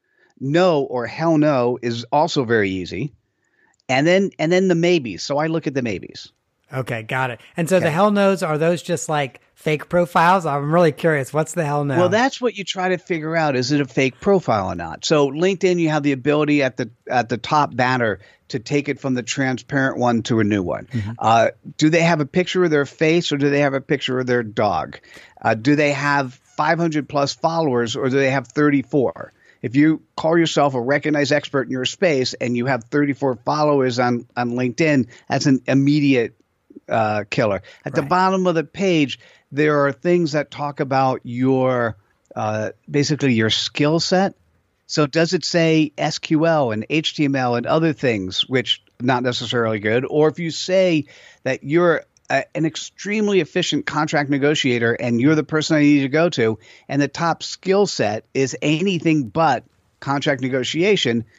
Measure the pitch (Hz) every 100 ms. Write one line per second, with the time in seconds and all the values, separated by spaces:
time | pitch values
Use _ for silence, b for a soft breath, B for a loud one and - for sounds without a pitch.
0 | _ _ _ - 135 160 185 151 131 123
1 | 113 - 165 156 151 135 120 123 120 117
2 | 117 147 160 151 117 113 98 92 87 87
3 | 151 - _ _ _ _ _ _ - 131
4 | 160 190 196 - 156 180 190 165 175 175
5 | 120 87 - 143 160 165 156 135 120 90
6 | - - - _ _ _ _ 131 123 117
7 | 110 131 131 117 B B 151 185 160 156
8 | 208 202 196 196 170 151 165 175 - 165
9 | - 147 135 - _ _ 160 151 - 175
10 | 175 180 170 190 160 143 143 170 170 -
11 | 165 147 127 165 156 175 147 147 143 135
12 | 180 208 269 - 247 196 185 190 185 180
13 | - 165 156 165 156 127 127 147 139 -
14 | 135 - 202 190 143 110 92 90 82 -
15 | - 156 143 147 185 185 185 180 160 151
16 | 143 135 135 147 147 147 131 - 117 _
17 | - 127 117 120 - 151 143 123 123 127
18 | 117 90 b b - 131 - 147 143 127
19 | 135 123 113 - 135 123 - 143 135 92
20 | 120 117 - 113 104 104 87 64 - 120
21 | 101 117 110 113 110 - - - 156 165
22 | 165 160 139 180 175 185 175 147 139 -
23 | 156 170 165 143 143 143 143 135 - 139
24 | - 127 127 123 110 107 104 82 71 -
25 | B B B B 113 110 123 147 147 139
26 | 143 143 131 - _ - 151 165 170 151
27 | 131 147 139 - 165 165 156 120 117 127
28 | 131 139 135 135 123 147 147 139 - 147
29 | 107 - - b b b 120 131 156 156
30 | _ - 160 170 160 165 143 127 120 143
31 | 151 151 131 147 - 139 123 127 127 -
32 | 185 139 123 - 120 120 123 123 - 147
33 | 143 131 139 117 - 147 151 143 127 120
34 | 123 120 - - 120 120 127 117 160 143
35 | 117 B B 135 143 131 - 135 139 151
36 | 143 127 113 _ _ _ _ - - 113
37 | 107 107 104 - 110 95 B B 143 160
38 | 143 180 190 190 180 165 147 - 196 165
39 | 131 - b b b 139 151 147 139 135
40 | 180 175 160 147 143 - 147 143 139 135
41 | 131 127 127 120 131 131 131 123 117 -
42 | _ _ _ - 107 107 107 - - 147
43 | 139 143 139 113 110 - - - 147 165
44 | - 185 196 - _ _ _ _ - 160
45 | 143 160 165 180 - 170 165 160 151 -
46 | 151 - - 156 165 160 123 107 - 156
47 | 151 - 143 135 123 120 120 160 165 -
48 | 131 107 92 - - 127 113 - _ -
49 | 123 123 123 120 117 123 113 110 107 120
50 | 131 151 156 151 165 - - 185 185 160
51 | - B B B 131 131 143 160 175 151
52 | - _ - 135 - 151 156 156 - -
53 | 196 214 208 196 151 185 160 151 - 151
54 | 156 156 139 143 143 151 135 120 113 120
55 | 120 117 139 156 143 156 151 156 147 143
56 | 135 151 175 143 110 110 B B B 139
57 | 143 - 170 156 - - 185 196 196 -
58 | 107 110 - 135 135 - 147 156 196 175
59 | 165 156 117 160 156 120 - _ _ -
60 | 139 139 151 131 127 131 123 156 190 185
61 | 131 117 -